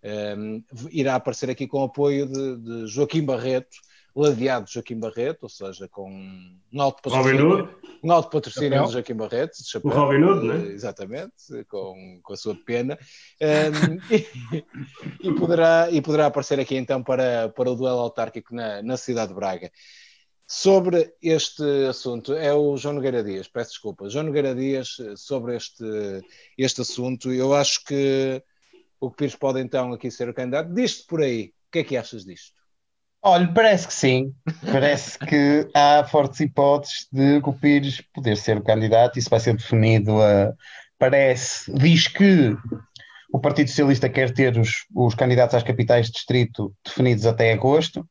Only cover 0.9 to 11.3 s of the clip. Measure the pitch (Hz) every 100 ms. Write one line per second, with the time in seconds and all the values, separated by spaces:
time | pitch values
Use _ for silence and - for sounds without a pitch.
0.9 | 165 135 127 131 120 127 127 131 143 135
1.9 | - 143 139 139 135 135 123 113 117 113
2.9 | 110 143 160 147 127 123 127 127 - _
3.9 | _ _ - 147 123 127 127 98 120 -
4.9 | 113 110 110 127 165 113 - 98 92 95
5.9 | - 95 95 95 95 90 92 _ 139 139
6.9 | 135 139 131 131 135 151 190 180 - -
7.9 | - 160 170 160 156 143 - 147 135 156
8.9 | 120 117 113 107 117 165 - - 113 147
9.9 | 127 143 139 170 190 113 160 - 101 104
10.9 | 95 98 127 190